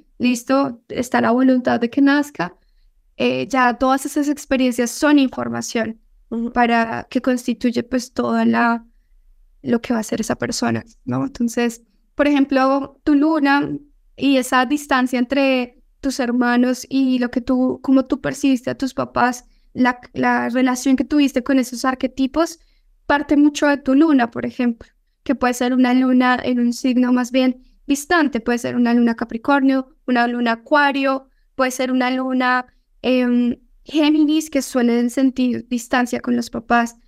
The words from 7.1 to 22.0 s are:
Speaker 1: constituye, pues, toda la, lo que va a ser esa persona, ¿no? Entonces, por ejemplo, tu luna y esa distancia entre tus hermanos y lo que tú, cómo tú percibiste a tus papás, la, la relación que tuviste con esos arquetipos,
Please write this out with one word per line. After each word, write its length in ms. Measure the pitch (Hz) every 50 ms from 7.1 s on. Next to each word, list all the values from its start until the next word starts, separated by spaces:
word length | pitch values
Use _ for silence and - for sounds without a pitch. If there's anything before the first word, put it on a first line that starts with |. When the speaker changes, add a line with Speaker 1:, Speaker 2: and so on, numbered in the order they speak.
| - 254
Speaker 1:
constituye, 640 | - 262 254 240 - - 226 - - 247 233 240 233
pues, 300 | - 262 247 240 - -
toda 320 | - 240 233 226 226 226
la, 400 | 233 226 233 240 233 233 233 - _ _ _ _ _ _ _ _ _ _ _ _ _ _ _
lo 200 | - 254 240 233
que 120 | - - 240
va 60 | 220
a 40 | 214
ser 180 | - 233 220
esa 140 | 214 - -
persona, 480 | - 240 - 233 - 247 233 113 113 - - - _ _
¿no? 180 | 127 123 131 -
Entonces, 580 | 135 - - 240 233 - 240 240 240 233 - _ _ _ _ _ _ _
por 120 | - 285
ejemplo, 720 | 294 294 269 277 277 277 262 262 269 277 277 269 - - _ _
tu 120 | 311 294
luna 540 | 285 294 320 320 302 277 277 277 285 294 - 147 - - _ _ _ _ _ _
y 220 | - 254 277 277
esa 280 | 254 247 - 262 254 -
distancia 540 | - 294 294 - - 277 254 254 247 262 240
entre 640 | 247 - 269 285 277 269 262 254 247 247 - _ _ _ _ _
tus 180 | - 269 254 -
hermanos 680 | 247 233 240 247 240 240 240 247 254 254 247 247 - -
y 300 | 262 269 269 254 254 247
lo 100 | 247 240
que 100 | - 254
tú, 380 | 240 - 262 254 254 254 254 - -
cómo 220 | 269 262 262 262
tú 140 | - 294 247
percibiste 480 | - 285 269 - - 269 262 233 - 254
a 60 | 247
tus 160 | - 277 254 -
papás, 520 | - 247 - - - 240 247 247 - - _ _ _ _ _ _
la, 260 | 240 254 247 247 247 - - -
la 360 | 254 254 247 240 240 247 240
relación 460 | 233 254 254 254 254 254 - 277 262
que 80 | 254 262
tuviste 380 | - 302 294 285 269 - 262 240
con 160 | - 269 269
esos 260 | 240 - 247 233 -
arquetipos, 720 | 262 254 262